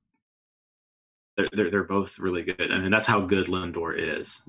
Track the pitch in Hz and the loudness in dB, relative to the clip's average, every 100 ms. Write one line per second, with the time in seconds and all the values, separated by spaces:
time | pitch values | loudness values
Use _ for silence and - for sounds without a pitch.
0 | _ _ _ _ _ _ _ _ _ _ | _ _ _ _ _ _ _ _ _ _
1 | _ _ _ - - 104 90 98 90 98 | _ _ _ -2 0 2 2 2 2 0
2 | 95 - 92 90 85 87 87 92 95 110 | 0 -4 -4 -2 -4 -4 -2 0 2 2
3 | 117 104 92 98 87 92 87 82 82 78 | 4 2 4 2 2 -2 -2 -4 -4 -2
4 | 80 76 - - | -4 -4 -6 -10